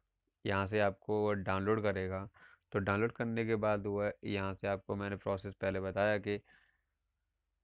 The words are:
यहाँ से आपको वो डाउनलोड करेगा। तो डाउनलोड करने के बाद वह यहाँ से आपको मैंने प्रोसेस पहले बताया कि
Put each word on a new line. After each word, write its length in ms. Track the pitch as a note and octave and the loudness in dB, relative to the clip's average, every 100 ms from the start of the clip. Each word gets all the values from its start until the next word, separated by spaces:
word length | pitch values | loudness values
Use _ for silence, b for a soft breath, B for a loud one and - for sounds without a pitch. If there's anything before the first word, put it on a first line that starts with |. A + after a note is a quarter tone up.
| _ _ _ _ | _ _ _ _
यहाँ 220 | G#2+ G2 G2 | 0 0 2
से 140 | G#2+ | 2
आपको 380 | G2+ F#2+ - G#2+ | 2 0 -2 0
वो 120 | G#2 | 2
डाउनलोड 480 | G2+ F#2 F#2+ G2 A2 | 0 0 0 2 2
करेगा। 460 | G#2 F#2+ F#2 F#2+ G2 B B B _ | 2 0 -2 -4 -8 B B B _
तो 60 | G#2+ | -2
डाउनलोड 320 | G2 G2+ A#2 | 2 2 2
करने 320 | - A#2 A#2 A2+ | 0 -2 -2 0
के 100 | A2 | 0
बाद 280 | G#2+ G#2 G#2 | 2 0 0
वह 260 | G2+ G#2 - A2 | -2 -2 -4 -4
यहाँ 280 | G2 G2 | -2 -2
से 140 | F#2+ G2+ | -4 -2
आपको 260 | F#2+ - G2+ | -2 -4 -4
मैंने 200 | G2+ G2+ | -2 -2
प्रोसेस 360 | - G2 G2+ - | -2 -2 -4 -4
पहले 240 | G2 F#2+ | -2 -2
बताया 360 | F#2+ F#2+ G#2 G#2 | -2 2 2 2
कि 220 | G2+ G#2 b b b b b _ _ _ _ _ _ _ | -2 -4 b b b b b _ _ _ _ _ _ _